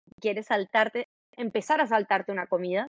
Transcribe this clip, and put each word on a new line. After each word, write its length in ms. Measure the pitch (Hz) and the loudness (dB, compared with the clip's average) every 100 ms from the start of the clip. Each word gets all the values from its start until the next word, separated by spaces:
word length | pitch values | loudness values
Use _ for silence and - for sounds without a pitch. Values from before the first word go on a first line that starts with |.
| _ - | _ -6
quieres 260 | 214 202 - | -4 -4 -2
saltarte, 600 | 214 196 220 220 240 - _ _ - | -2 2 2 2 -2 -8 _ _ -8
empezar 440 | 226 214 - 311 | -4 -2 0 0
a 60 | 247 | 2
saltarte 460 | 226 202 196 196 | 2 2 -2 -2
una 140 | 196 175 | -6 -2
comida, 400 | 180 180 190 269 | -2 0 -2 -4